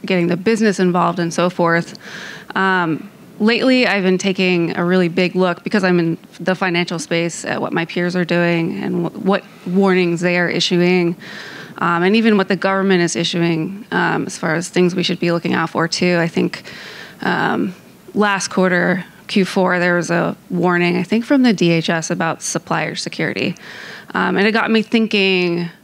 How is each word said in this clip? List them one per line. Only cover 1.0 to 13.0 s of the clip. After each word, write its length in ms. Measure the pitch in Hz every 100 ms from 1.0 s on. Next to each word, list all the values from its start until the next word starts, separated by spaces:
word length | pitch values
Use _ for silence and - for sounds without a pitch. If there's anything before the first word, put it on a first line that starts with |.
| 175 175
and 140 | 170
so 160 | 165 175
forth. 480 | 180 170 165 165 - - - - - - -
Um, 540 | 190 185 170 151 - - - -
lately, 480 | 214 240 262 254 233
I've 160 | 196
been 140 | 185 185
taking 580 | 196 185 185 180 165 -
a 60 |
really 260 | 175 185 175
big 260 | 170 180 180
look, 280 | 185 170
because 200 | - 214
I'm 160 | 185 180
in 180 | 165 160 - -
the 160 | 180 180
financial 440 | 185 170 175 170
space, 460 | - 170 170 - -
at 160 | -
what 100 | -
my 140 | - 165
peers 300 | - 175 180
are 100 | 170
doing 520 | 175 170 170 165 196
and 240 | 202 180 170
wh-, 180 | - 185
what 180 | 196 - - -
warnings 540 | 180 196 185 175 170
they 160 | 175 175
are 120 | 175
issuing, 680 | 170 - 180 175 180 170 175 - - - - - -
um, 260 | 170 170
and 120 | 180 226
even 220 | 226 214
what 100 | 190
the 80 | 190
government 460 | 196 190 196 185